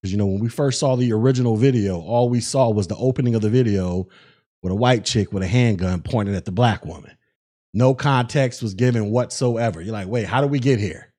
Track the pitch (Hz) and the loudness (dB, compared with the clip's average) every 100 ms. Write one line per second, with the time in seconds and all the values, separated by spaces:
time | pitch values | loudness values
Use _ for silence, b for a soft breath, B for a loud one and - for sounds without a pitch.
0 | 98 101 101 95 117 - 143 127 143 127 | -4 -2 -2 -2 -4 -2 -2 0 0 0
1 | 123 110 123 127 123 110 135 127 101 90 | 0 2 2 2 2 4 4 2 0 -4
2 | 80 120 123 120 120 135 123 107 92 104 | -2 0 2 0 -2 0 2 2 -2 -2
3 | 127 127 123 113 107 120 120 101 90 90 | -2 0 0 2 2 2 2 0 -2 -4
4 | 92 b b b b _ 92 95 123 123 | -6 b b b b _ -4 0 2 2
5 | 98 113 98 101 92 123 120 98 90 123 | 0 -2 -2 -2 0 2 2 2 0 -2
6 | - 120 101 98 - 92 120 101 - - | -2 -4 -2 -4 -4 0 2 0 -6 -14
7 | - _ _ _ _ _ _ 101 127 131 | -18 _ _ _ _ _ _ 2 2 2
8 | 147 131 120 151 131 - 117 95 123 120 | 2 0 0 0 -2 -2 -8 0 0 2
9 | 104 113 123 - 127 113 117 82 90 110 | 0 -2 -2 -2 -2 0 -2 -2 -8 -8
10 | 95 120 98 117 143 143 127 123 101 - | -4 -4 -2 0 0 0 2 2 0 -6
11 | - | -18